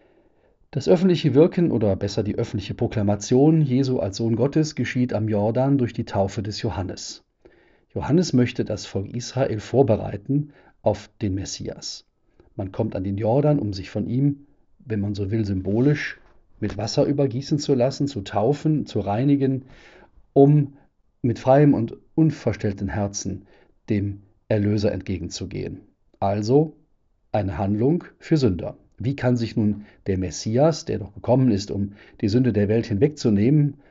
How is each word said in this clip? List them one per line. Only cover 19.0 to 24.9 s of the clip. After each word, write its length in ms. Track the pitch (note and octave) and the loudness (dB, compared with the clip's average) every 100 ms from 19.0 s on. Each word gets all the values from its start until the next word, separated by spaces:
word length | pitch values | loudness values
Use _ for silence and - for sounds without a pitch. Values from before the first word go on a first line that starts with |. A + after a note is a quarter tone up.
| G2 G#2+ C#3 C#3+ C3+ C3 - - - - - - _ | -2 0 2 2 2 -2 -6 -20 -20 -20 -20 -20 _
um 440 | C#3+ C#3+ D3 C#3+ - _ _ _ _ | 6 8 8 2 -6 _ _ _ _
mit 160 | A#2+ A2 | -2 0
freiem 360 | C3 C#3 D3+ | 4 6 8
und 220 | A2 A2+ - _ - | 4 0 -8 _ 2
unverstellten 720 | D#3+ D3 A#2+ G2+ A2 G2+ G2 | 2 2 -4 -2 -4 -4 -4
Herzen 580 | G#2+ G2+ G2+ G2 G2 - _ _ _ - | -2 -4 -4 -8 -10 -12 _ _ _ -4
dem 340 | G#2 G2+ G2 - _ - | -2 -2 -6 -16 _ -4
Erlöser 420 | A2 G2+ G#2+ G2 | 0 2 2 0